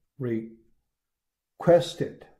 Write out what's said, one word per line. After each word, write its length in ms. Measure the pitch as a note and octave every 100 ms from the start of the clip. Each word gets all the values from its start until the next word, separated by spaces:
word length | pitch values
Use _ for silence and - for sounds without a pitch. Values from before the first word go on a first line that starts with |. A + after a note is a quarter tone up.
| _ -
requested 2000 | B2 A2+ A2+ - _ _ _ _ _ _ _ _ _ - F3 E3+ - - C3+ - -